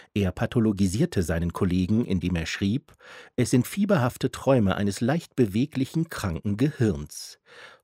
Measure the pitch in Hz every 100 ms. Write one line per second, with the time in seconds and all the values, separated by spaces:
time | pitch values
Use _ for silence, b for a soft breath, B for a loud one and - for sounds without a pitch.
0 | B 104 95 - 117 123 110 98 98 95
1 | 90 101 82 82 85 - 95 92 92 110
2 | 120 92 87 87 80 - 101 127 - B
3 | B B B - 120 127 - - 202 185
4 | 123 - 131 - - 131 98 - 101 -
5 | 120 170 - - 110 101 143 127 131 160
6 | 165 - 101 78 104 101 147 - 113 73
7 | 76 - - - B B B B